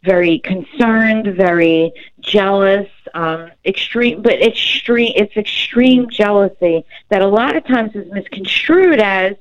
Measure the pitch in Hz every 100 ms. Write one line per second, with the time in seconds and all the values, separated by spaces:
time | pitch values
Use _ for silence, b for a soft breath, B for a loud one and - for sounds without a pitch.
0 | 185 185 175 165 - 185 - 302 240 220
1 | 220 220 208 180 185 175 165 160 165 B
2 | B _ - 208 196 196 196 196 196 -
3 | - 160 165 165 165 _ - 190 - 226
4 | 240 - 226 202 220 - - - - 240
5 | 233 - 208 - 208 - - - 254 254
6 | 240 - 208 202 196 - 175 165 151 B
7 | B 202 196 208 254 320 262 254 220 208
8 | 180 196 - 196 190 - - 339 370 285
9 | 202 190 190 202